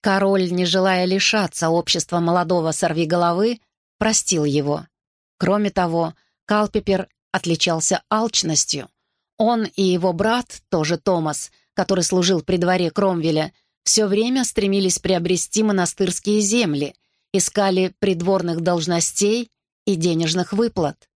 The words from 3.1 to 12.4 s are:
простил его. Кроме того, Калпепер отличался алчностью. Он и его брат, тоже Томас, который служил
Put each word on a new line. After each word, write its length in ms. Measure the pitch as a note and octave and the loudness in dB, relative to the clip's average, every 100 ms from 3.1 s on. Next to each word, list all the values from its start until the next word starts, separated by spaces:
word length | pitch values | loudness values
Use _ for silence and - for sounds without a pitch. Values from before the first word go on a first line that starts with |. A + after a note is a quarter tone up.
| F3 F3 E3+ G#3+ A#3+ _ _ _ _ | 2 2 2 0 -2 _ _ _ _
простил 460 | G#3+ A3 - F3 | -2 0 0 0
его. 420 | D3+ C#3+ C#3+ D3 - _ _ _ _ _ | 2 0 0 -4 -6 _ _ _ _ _
Кроме 320 | F#3 G3+ G#3 | 0 0 0
того, 440 | G3 F3 E3 E3 - _ _ - | 0 0 0 -2 -6 _ _ -4
Калпепер 640 | G#3+ G#3 A3 - F#3+ F#3+ _ _ | -2 0 -2 0 -2 -2 _ _
отличался 680 | - - E3 - E3 - F#3 _ | -6 -2 0 0 0 0 -2 _
алчностью. 800 | G#3+ A3+ - E3+ D#3 - C#3+ A2 _ _ _ _ _ | -2 0 -2 0 0 -2 -4 -8 _ _ _ _ _
Он 260 | A3 A#3 | 0 2
и 180 | A3 - | -2 0
его 300 | F#3+ F3+ F#3 | 0 2 0
брат, 500 | E3+ G#3 A#3+ B3 - _ | 0 0 0 -4 -14 _
тоже 300 | F3 D#3 E3+ | -2 0 -2
Томас, 520 | - F3+ D#3 D3 - _ _ | 0 0 0 -6 -10 _ _
который 300 | - F#3 F#3+ | -6 -2 0
служил 380 | F3 F#3 F3+ F#3 | 0 2 2 0